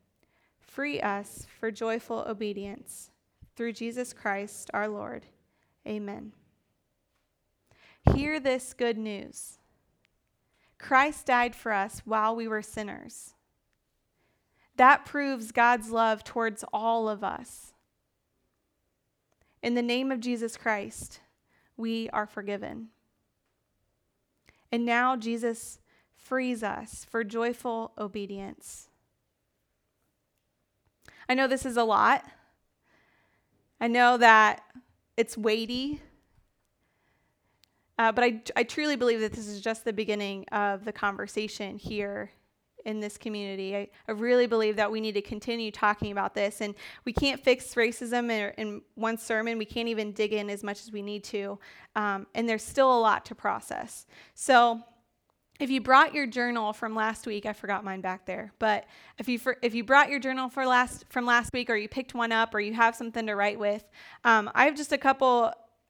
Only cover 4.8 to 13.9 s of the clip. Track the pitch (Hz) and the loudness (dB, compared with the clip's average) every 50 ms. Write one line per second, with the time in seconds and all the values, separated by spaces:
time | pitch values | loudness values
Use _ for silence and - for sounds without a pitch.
4.8 | 208 214 208 202 208 - - 226 - _ _ _ _ _ _ _ _ _ _ _ | -2 -4 -6 -8 -8 -8 -10 -12 -14 _ _ _ _ _ _ _ _ _ _ _
5.8 | - - 214 214 202 202 202 - - 214 - _ _ _ _ _ _ _ _ _ | -10 -8 -8 -8 -8 -8 -10 -12 -14 -16 -20 _ _ _ _ _ _ _ _ _
6.8 | _ _ _ _ _ _ _ _ _ _ _ _ _ _ _ _ _ _ _ _ | _ _ _ _ _ _ _ _ _ _ _ _ _ _ _ _ _ _ _ _
7.8 | _ - _ _ - - - 269 285 302 311 311 262 269 254 254 254 - - - | _ -20 _ _ 4 4 4 4 2 0 -2 -2 0 0 -2 -2 -4 -8 -6 -4
8.8 | 247 233 233 220 220 214 208 196 - - - - - - - _ _ _ _ _ | -2 -2 -2 -2 -6 -8 -8 -8 -12 -14 -16 -18 -18 -18 -20 _ _ _ _ _
9.8 | _ _ _ _ _ _ _ _ _ _ _ _ _ _ _ _ _ _ _ - | _ _ _ _ _ _ _ _ _ _ _ _ _ _ _ _ _ _ _ -12
10.8 | - - 269 262 277 302 302 - - - 247 240 240 240 233 - - 233 214 196 | -2 2 4 4 4 4 0 -4 0 2 2 2 2 0 -2 -6 -6 -2 -2 -2
11.8 | 196 220 - - - 214 220 214 214 220 233 233 226 226 220 214 208 - - 214 | -2 -4 -6 -12 -8 -4 -2 0 0 0 0 -2 -4 -4 -6 -6 -6 -8 -10 -10
12.8 | 214 202 - - - 226 - - - - _ _ _ _ _ _ _ _ _ _ | -8 -8 -10 -14 -14 -18 -18 -18 -20 -20 _ _ _ _ _ _ _ _ _ _
13.8 | _ _ | _ _